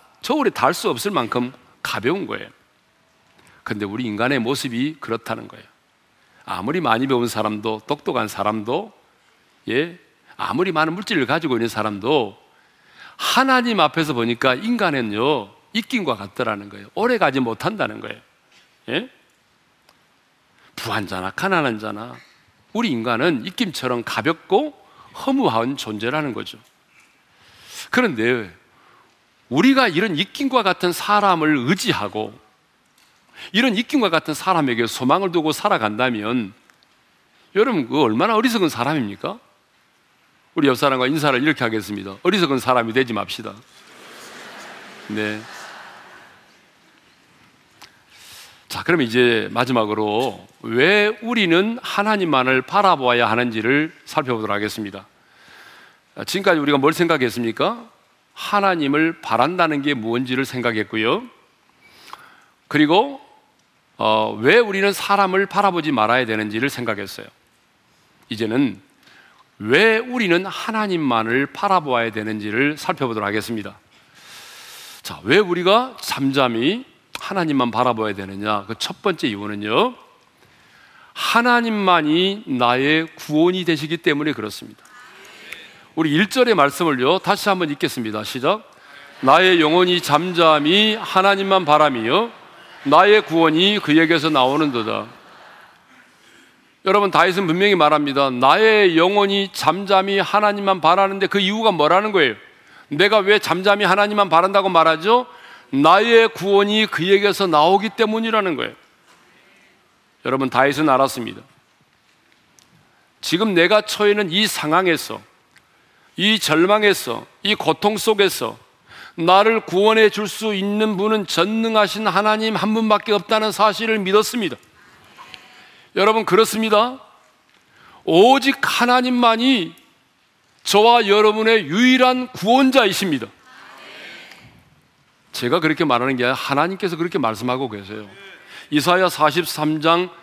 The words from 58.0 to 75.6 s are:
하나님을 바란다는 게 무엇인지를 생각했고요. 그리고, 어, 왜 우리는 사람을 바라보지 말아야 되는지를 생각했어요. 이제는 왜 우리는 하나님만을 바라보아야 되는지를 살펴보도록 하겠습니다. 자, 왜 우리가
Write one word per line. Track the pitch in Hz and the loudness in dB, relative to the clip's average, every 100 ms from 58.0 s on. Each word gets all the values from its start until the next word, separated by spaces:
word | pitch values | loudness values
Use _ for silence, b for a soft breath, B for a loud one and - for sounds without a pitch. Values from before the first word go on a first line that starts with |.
| _ _ _ | _ _ _
하나님을 | - - 208 196 175 139 147 160 165 | -14 -4 0 2 0 0 0 0 -2
바란다는 | - 113 139 180 165 147 | -4 0 2 2 0 0
게 | 143 | -2
무엇인지를 | 135 110 117 127 127 131 | -2 -2 -4 -2 -2 -4
생각했고요. | 127 120 110 101 110 110 180 247 _ _ _ _ _ B B B B B B B B - | -2 -2 -2 -4 -2 0 -2 -4 _ _ _ _ _ B B B B B B B B -4
그리고, | 147 151 180 277 269 - _ _ _ _ _ _ - | 0 2 2 0 -4 -20 _ _ _ _ _ _ -4
어, | 110 110 110 107 | -2 0 -2 -2
왜 | 123 220 | 2 4
우리는 | 226 190 202 | 2 0 -2
사람을 | 190 - 202 190 185 196 | -2 -2 0 2 0 -2
바라보지 | 190 202 175 151 | 0 0 0 -2
말아야 | 127 107 123 117 | 0 2 2 0
되는지를 | 110 107 110 135 | -4 -4 -4 -6
생각했어요. | - 117 101 98 - 104 _ _ _ _ _ _ _ _ _ - | -6 -8 -8 -10 -14 -20 _ _ _ _ _ _ _ _ _ -14
이제는 | 110 110 123 135 98 _ _ b b b b b - | -6 -2 0 -2 -4 _ _ b b b b b -10
왜 | 104 143 220 220 | 0 4 4 2
우리는 | 254 247 202 170 190 | -2 -4 0 0 0
하나님만을 | - - 220 208 175 143 117 110 123 139 | -8 -6 -4 -2 -2 0 0 0 0 -2
바라보아야 | - 202 185 147 120 113 | -2 0 0 0 -2 -2
되는지를 | 107 107 107 104 110 143 151 | -4 -6 -6 -4 -2 -2 -2
살펴보도록 | - 175 131 107 101 | -6 -4 -4 -4 -4
하겠습니다. | 107 104 113 98 - _ B B B B B B B B B B B | -4 -4 -8 -10 -16 _ B B B B B B B B B B B
자, | - 85 | -16 -8
왜 | 92 170 | 2 2
우리가 | 190 175 | 2 0